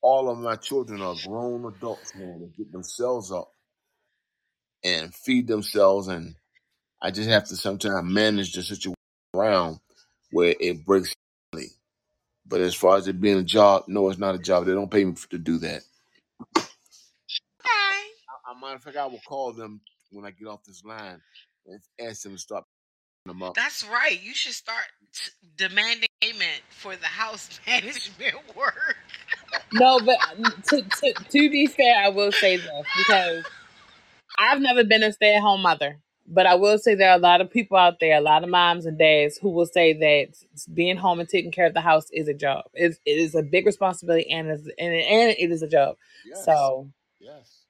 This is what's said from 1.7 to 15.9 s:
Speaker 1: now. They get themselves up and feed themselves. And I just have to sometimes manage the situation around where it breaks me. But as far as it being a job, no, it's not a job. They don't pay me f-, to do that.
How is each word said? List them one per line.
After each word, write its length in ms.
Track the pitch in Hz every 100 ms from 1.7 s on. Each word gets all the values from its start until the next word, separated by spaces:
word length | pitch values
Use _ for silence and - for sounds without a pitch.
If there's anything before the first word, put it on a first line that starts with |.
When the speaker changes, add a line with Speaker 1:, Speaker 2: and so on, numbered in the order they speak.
| 98 117 107 -
Speaker 1:
now. 240 | 95 92 87
They 100 | 87 _
get 160 | 104
themselves 600 | 90 85 - 123 123 95
up 200 | 92 - _ _ _ _ _ _ _ _ _ _ _ _ _
and 300 | 90 85 80
feed 320 | - - 127 120
themselves. 600 | 110 104 104 98 98 92
And 260 | 87 82 80 _ _ _ _ _ _
I 80 | 87
just 180 | 95 107
have 160 | 107 104
to 80 | 92
sometimes 480 | 104 98 104 98
manage 480 | 87 95 107 104 95
the 80 | 92
situation 320 | 90 101 95 90 _ _ _
around 460 | 90 107 98 85 80 _ _ _ _ _
where 240 | - 87 85
it 240 | 87 87
breaks 300 | 85 98 87 - _ _ _
me. 120 | 80 67 _ _ _ _ _ _ _ _
But 140 | 90
as 140 | 90
far 220 | 87 92 98
as 120 | 92
it 120 | 92
being 180 | 104 98
a 40 |
job, 400 | 87 107 104 95 -
no, 200 | 98 95
it's 100 | 92
not 140 | 98 92
a 20 |
job. 260 | 85 90 87
They 60 |
don't 180 | 92 101
pay 140 | 107
me 80 | 95
f-, 160 | 85 -
to 80 | 87
do 200 | 82 82
that. 240 | 80 73 _